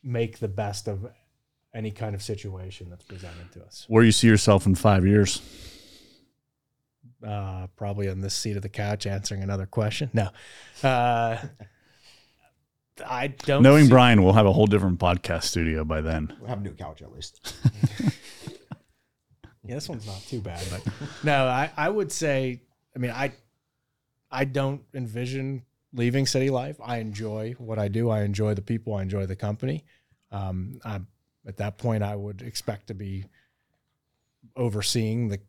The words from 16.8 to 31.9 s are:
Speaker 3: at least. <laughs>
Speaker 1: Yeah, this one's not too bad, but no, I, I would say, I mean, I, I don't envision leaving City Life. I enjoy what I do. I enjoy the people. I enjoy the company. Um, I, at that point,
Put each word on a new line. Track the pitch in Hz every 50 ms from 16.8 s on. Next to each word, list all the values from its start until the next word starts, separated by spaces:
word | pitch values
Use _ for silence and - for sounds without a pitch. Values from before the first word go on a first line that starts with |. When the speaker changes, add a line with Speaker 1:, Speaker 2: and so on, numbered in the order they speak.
| 85 76 78 - 76
Speaker 3:
at | - -
least. | 67 78 - _ _ _ - - - -
<laughs> | - - 104 - - - - 247 202 - - - - - - - - - - _ _ - _ _ _ _ _ _ _ _ _ _ _ _ _ _ - _ _ _ 101
Speaker 1:
Yeah, | 120
this | 143 147 -
one's | 170 117 104
not | 107 101 98
too | - - - 123
bad, | 98 95 85 85 92 90
but | 90 95 - - - - 147 143 - - -
no, | 151 147 139 135 127
I, | 127 127 143 - -
I | - 151 165
would | 202 214 196 147 -
say, | - 160 151 139 135 131 131 123 123 _ _ _ _ _ _ _
I | 131
mean, | 123 123
I, | 113 120 135 143 - _ _ _ _ _ _ _ _ _ _ _ _ _ _ _ _ _ _ _
I | - 131 139
don't | 139 127 143 135 135 139 143 - _ _
envision | 139 127 117 107 117 123 120 131 139 135 135 139 131 123 _ _ _ _ _ -
leaving | 123 120 120 120 135 139
City | 131 - 139 131 139
Life. | 135 123 123 143 - _
I | 107 113 123 117
enjoy | 113 110 104 101 113 110 107 107 107 113 123 -
what | 123 113 113
I | 107 104 101
do. | 98 113 117 117
I | 110 107 104
enjoy | 104 101 95 107 107 107
the | 98 101
people. | - 117 113 - - 107
I | 101 95
enjoy | 92 98 98 98
the | 92 95
company. | 95 - 104 107 107 - 131 147 156 - _ _ _ _ _ _ _ _ _
Um, | - 101 98 95 92 92 92 104 131 127 _
I, | 113 107 98 92 - _ _ _ _ _ _ _ -
at | 98
that | - 104 101 98 _
point, | - 123